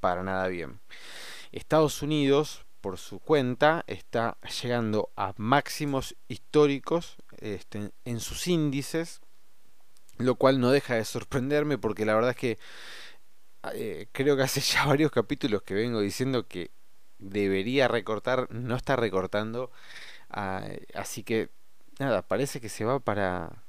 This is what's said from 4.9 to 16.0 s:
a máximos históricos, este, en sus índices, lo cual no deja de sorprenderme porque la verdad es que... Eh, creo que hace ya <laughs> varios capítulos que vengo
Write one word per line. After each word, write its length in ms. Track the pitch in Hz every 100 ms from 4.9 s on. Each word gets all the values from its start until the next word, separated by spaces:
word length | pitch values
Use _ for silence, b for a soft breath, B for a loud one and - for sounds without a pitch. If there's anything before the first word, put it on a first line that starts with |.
| 107 - -
a 180 | 101 101
máximos 800 | 107 139 - - 147 135 - - -
históricos, 880 | 117 - 151 147 139 - 165 170 - - -
este, 540 | 107 98 - 104 104 -
en 160 | - 117
sus 280 | - - -
índices, 760 | 175 151 135 135 160 165 - - - - - - - - - - -
lo 180 | 123 123
cual 240 | 135 135
no 120 | 123
deja 240 | 139 - 120
de 100 | 110
sorprenderme 720 | 123 110 135 127 147 147 135
porque 280 | 107 107 107
la 100 | 107
verdad 160 | 120
es 60 | 123
que... 220 | 127 110 B B B B B B - - - - -
Eh, 340 | - 113 80 101
creo 240 | - 139 139
que 80 |
hace 160 | 131 -
ya 260 | - - 147
<laughs> 0 |
varios 240 | 147 156
capítulos 540 | - 110 143 135 101
que 100 | -
vengo 280 | 95 120 117